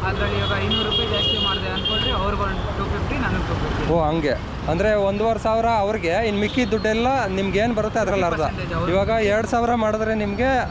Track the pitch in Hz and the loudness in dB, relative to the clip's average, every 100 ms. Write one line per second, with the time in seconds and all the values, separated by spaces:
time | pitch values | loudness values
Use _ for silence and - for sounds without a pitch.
0 | 190 190 202 202 196 196 202 220 214 - | -2 -2 -2 0 0 0 0 0 0 0
1 | - - - - - - - - 392 427 | 0 0 0 0 0 -2 -4 -4 -2 -2
2 | 330 226 202 202 202 - - 202 196 202 | 0 0 0 0 -2 -2 -4 -4 -2 -2
3 | 185 269 220 185 - - 143 - 147 165 | -2 -2 0 0 -2 -2 -2 -2 2 2
4 | 151 165 147 113 - - 156 165 214 208 | 2 2 0 -2 -4 -6 -2 0 2 2
5 | 196 202 220 220 226 220 226 226 202 220 | 0 0 0 0 0 0 2 2 0 -2
6 | 170 180 226 202 208 - 240 214 208 220 | 0 0 0 0 0 0 0 0 0 2
7 | 247 269 208 190 196 190 233 220 214 226 | 2 0 0 0 0 2 2 0 0 0
8 | 208 202 175 165 147 - - 165 165 185 | 0 2 0 0 -2 -2 -4 -2 0 2
9 | 202 226 208 208 226 240 233 240 214 214 | 2 2 2 2 2 0 2 2 0 0
10 | 220 220 208 202 254 262 180 | 0 0 -2 0 2 2 -2